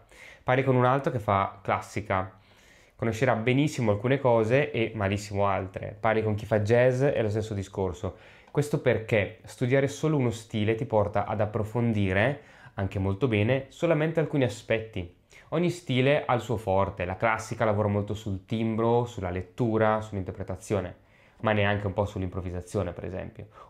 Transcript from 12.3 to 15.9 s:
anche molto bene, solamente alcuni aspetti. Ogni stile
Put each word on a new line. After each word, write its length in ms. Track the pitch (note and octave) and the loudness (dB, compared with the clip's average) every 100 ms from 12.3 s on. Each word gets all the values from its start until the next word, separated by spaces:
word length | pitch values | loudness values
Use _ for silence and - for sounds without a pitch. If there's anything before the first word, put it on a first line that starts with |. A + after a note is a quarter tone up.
| D3 - - - | 0 -10 -20 -14
anche 260 | - G2 G2+ | -6 -4 -2
molto 260 | G2 G2 C3+ | -2 0 0
bene, 400 | G#2 G#2+ C3 - | 2 2 0 -4
solamente 500 | - E3+ D3+ D#3 D#3+ | -2 0 2 0 0
alcuni 240 | D3+ D3 | 0 0
aspetti. 720 | B2 - - A2+ A2 F#2+ E2+ - _ - - | 0 -2 -2 -2 -2 -8 -10 -14 _ -20 -6
Ogni 200 | D#3 F3 | -2 0
stile 560 | E3+ - | -2 -2